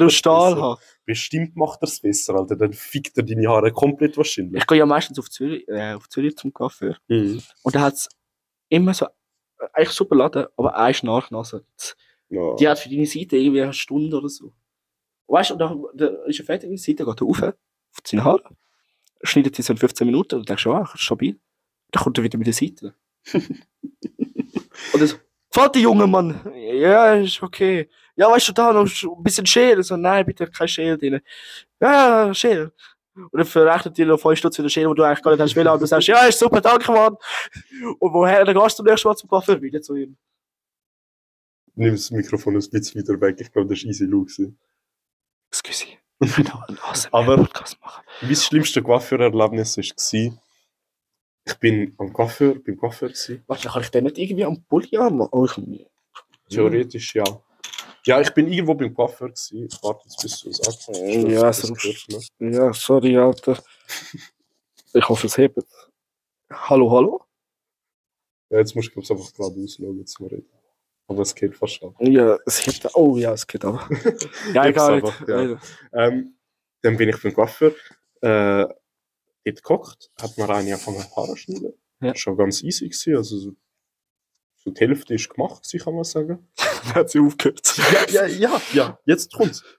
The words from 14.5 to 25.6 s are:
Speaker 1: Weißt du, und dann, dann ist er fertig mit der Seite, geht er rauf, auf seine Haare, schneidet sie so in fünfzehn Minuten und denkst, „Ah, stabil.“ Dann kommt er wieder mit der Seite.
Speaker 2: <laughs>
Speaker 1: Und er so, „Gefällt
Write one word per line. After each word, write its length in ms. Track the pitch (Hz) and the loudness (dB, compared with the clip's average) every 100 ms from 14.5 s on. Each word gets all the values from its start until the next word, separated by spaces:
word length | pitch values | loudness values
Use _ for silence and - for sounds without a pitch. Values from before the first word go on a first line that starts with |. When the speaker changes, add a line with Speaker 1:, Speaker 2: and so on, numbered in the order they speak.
| _ _ _ _ _ _ _ - | _ _ _ _ _ _ _ 0
Speaker 1:
Weißt 200 | 160 - | 0 0
du, 60 | |
und 60 | 170 | -2
dann, 220 | 160 156 147 | -4 -6 -12
dann 220 | 135 151 - - | -4 -2 -2 -8
ist 140 | 151 | -8
er 40 | |
fertig 240 | 156 180 190 | -6 -8 -8
mit 100 | 190 | -10
der 60 | |
Seite, 200 | - 151 156 | -4 -4 -4
geht 140 | - | -4
er 40 | - | -2
rauf, 160 | 190 | -2
auf 560 | 202 - _ _ _ - | -2 -6 _ _ _ -20
seine 200 | - 104 | -6 0
Haare, 180 | 127 381 - _ _ _ _ _ _ _ | 2 2 0 _ _ _ _ _ _ _
schneidet 340 | - 139 135 - | -2 2 2 0
sie 60 | |
so 100 | 123 | -4
in 60 | 110 | 0
fünfzehn 280 | 123 - 123 | 0 0 0
Minuten 280 | 131 - | 2 0
und 140 | 127 107 | -4 -6
denkst, 180 | 98 117 | -4 -2
„Ah, 240 | 147 202 | -2 -2
stabil.“ 460 | - - 117 135 202 _ _ _ _ _ | -6 -6 -2 -4 -6 _ _ _ _ _
Dann 120 | - | -4
kommt 160 | - 120 | -2 -2
er 60 | |
wieder 120 | 113 113 | -4 -2
mit 120 | 113 | -2
der 40 | |
Seite. 420 | 113 - - - _ _ _ | -2 -4 -8 -18 _ _ _
Speaker 2:
<laughs> 80 | - 359 302 - _ _ - _ - - - - - - - - - | -6 -6 -6 -12 _ _ -20 _ -16 -10 -10 -8 -10 -10 -12 -18 -4
Speaker 1:
Und 80 | 151 | 0
er 60 | 151 | 0
so, 100 | - _ _ _ | -2 _ _ _
„Gefällt 240 | - | 4